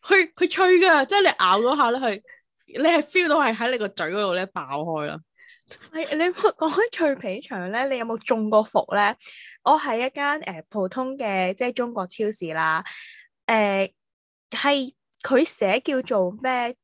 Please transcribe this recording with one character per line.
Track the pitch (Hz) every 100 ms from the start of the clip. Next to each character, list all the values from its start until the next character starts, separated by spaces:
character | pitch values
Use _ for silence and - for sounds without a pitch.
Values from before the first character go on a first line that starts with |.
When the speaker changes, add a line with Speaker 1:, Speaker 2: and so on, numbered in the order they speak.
Speaker 1:
佢， | - 381 330
佢 | - 330
脆 | 339 370 359
㗎， | 370 311 269
即 |
係 | 403
你 | 359
咬 | - 185 196
嗰 | 240
下 | 269 247
咧， | 247
佢， | 254 202 _ - _ _ _
你 | -
係 | 320 339
feel | 294 370 339
到 | 302
係 | 269 214
喺 | 233
你 | 254
個 | 208
嘴 | - 160
嗰 | 196
度 | 202
咧 | 180 190
爆 | -
開 | 135 143 165 156 147
啦。 | 156 _ _ - - _ - -
Speaker 2:
係， | 320 330 302
你 |
有 | 349
冇 | 359 415 -
講 | 320
開 | 302 480
脆 | - 320 262
皮 | 202 196
腸 | - 208 180
咧？ | 226 269
你 | 262
有 |
冇 | 226 226
中 | - 226 214
過 | 214
伏 | 214 202 -
咧？ | 202 208 240 - - - -
我 | - 302
喺 | 302 226 254
一 |
間， | - 285 302
呃， | - 165 -
普 | 214 185
通 | 262 262 269
嘅， | 226 190 185
即 | 196
係 | 247
中 | 240 240
國 | 233 180
超 | - 208
市 | 214 170
啦， | 156 160 160 - - - - _ _ -
呃， | 220 208 196 196 _ _ _ _ _ _
係 | - 285 285 254 _ _ _
佢 | - 262
寫 | 330 - 196 220
叫 | 285 262
做 | 254 214 180 214
咩 | 262 254 240 247